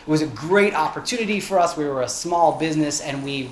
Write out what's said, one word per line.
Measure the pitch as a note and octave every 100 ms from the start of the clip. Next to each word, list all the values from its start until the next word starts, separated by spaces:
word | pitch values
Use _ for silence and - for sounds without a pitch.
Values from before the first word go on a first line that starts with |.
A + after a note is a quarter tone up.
| -
It |
was | D#3
a | D3+
great | A#2 D3+ G3 G3+
opportunity | D#3 D3+ D3 C#3+ A#3+ G#3+ G#3
for | F#3 F#3+
us. | E3+ D#3
We | D3
were | C3+
a | B2
small | - E3+ F3 E3 C#3+
business, | D#3+ D#3 D3+ C#3+
and | D3+ C#3
we | C#3 C#3 B2+